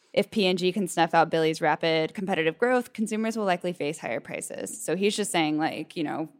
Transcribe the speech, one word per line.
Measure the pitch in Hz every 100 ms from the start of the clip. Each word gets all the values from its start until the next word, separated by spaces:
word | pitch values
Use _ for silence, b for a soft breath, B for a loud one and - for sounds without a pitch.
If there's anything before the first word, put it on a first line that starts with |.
| _
If | - 202
P | 220 185
and | 180
G | 180
can | 208 185
snuff | - 165
out | 165 151
Billie's | 165 160 160
rapid | 160 160 165 160 160
competitive | - 190 175 160 160
growth, | 247 254 240
consumers | - 214 220 226 226
will |
likely | 196 180 180
face | 175 143 156
higher | - 117
prices." | - - - - - -
So | - 175
he's | 202 208
just | 202
saying, | 175 156 151
like, | 156 - 156 175
you | 147
know, | 135 160